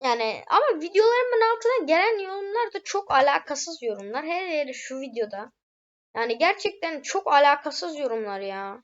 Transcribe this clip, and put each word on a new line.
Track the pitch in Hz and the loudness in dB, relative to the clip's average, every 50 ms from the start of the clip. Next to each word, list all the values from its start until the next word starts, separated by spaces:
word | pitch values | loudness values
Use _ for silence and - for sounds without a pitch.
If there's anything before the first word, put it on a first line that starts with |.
| 262 | -2
Yani | 254 233 233 226 220 208 127 78 | 0 0 2 0 -2 -2 -4 -4
ama | - - 381 539 587 415 311 | 0 2 2 4 4 0 0
videolarımın | 302 349 359 381 440 453 480 494 508 494 480 453 440 453 466 | -2 -2 2 4 6 6 6 4 2 2 2 2 4 2 2
altına | 453 453 466 508 508 330 | 2 2 2 2 2 2
gelen | 277 320 339 370 440 466 403 | 4 4 4 4 2 2 0
yorumlar | 392 381 381 403 403 403 403 453 480 415 - | -4 -6 -8 -8 -8 -4 -2 -2 -2 -2 -4
da | 392 - | -8 -8
çok | - - 392 403 - | -6 -6 -4 -2 2
alakasız | - 269 262 285 277 302 - - 294 269 - 240 226 - 247 | 4 4 4 4 4 2 0 -4 -8 -8 -8 -10 -10 -8 -6
yorumlar. | 233 208 202 196 202 220 269 311 | -6 -6 -6 -8 -8 -8 -6 -6
Hele | 320 339 359 381 370 330 302 | -4 -4 -4 -4 -4 -2 -2
hele | 294 262 254 | -4 -4 -6
şu | - - - 262 262 | -12 -12 -12 -10 -10
videoda. | 269 269 226 233 226 208 202 196 214 240 _ _ _ _ _ _ _ _ _ _ _ _ - | -10 -10 -6 -6 -6 -6 -6 -10 -12 -14 _ _ _ _ _ _ _ _ _ _ _ _ -6
Yani | - 233 240 240 240 | -4 -2 -2 0 2
gerçekten | 302 349 403 403 - 415 - - - 330 320 285 269 | 2 2 2 2 -2 -6 -6 -4 -6 -6 -6 -6 -8
çok | - - 392 - - 294 | -4 -4 -4 0 4 6
alakasız | 277 285 285 285 285 285 302 277 - - 349 320 294 | 6 8 8 6 4 0 -6 -8 -6 -8 -8 -6 -4
yorumlar | 294 254 226 226 220 208 202 196 | -4 -4 -4 -4 -4 -6 -6 -8
ya. | 196 196 196 196 196 196 196 240 | -6 -8 -8 -8 -8 -10 -10 -14